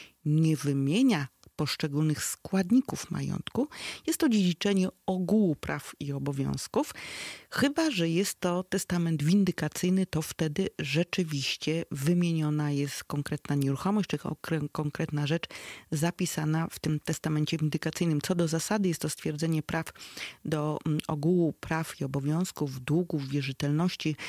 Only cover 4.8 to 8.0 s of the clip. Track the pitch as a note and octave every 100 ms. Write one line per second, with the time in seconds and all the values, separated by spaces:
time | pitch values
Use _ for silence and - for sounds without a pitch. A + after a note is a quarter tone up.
4.8 | F#3 - - F#3 F3 G#3+ F#3+ D3 - D3
5.8 | - - C#3+ C#3 C#3 C#3 C3+ C3+ - -
6.8 | D4+ - - - - - - - C#4 C#4+
7.8 | D#4+ G3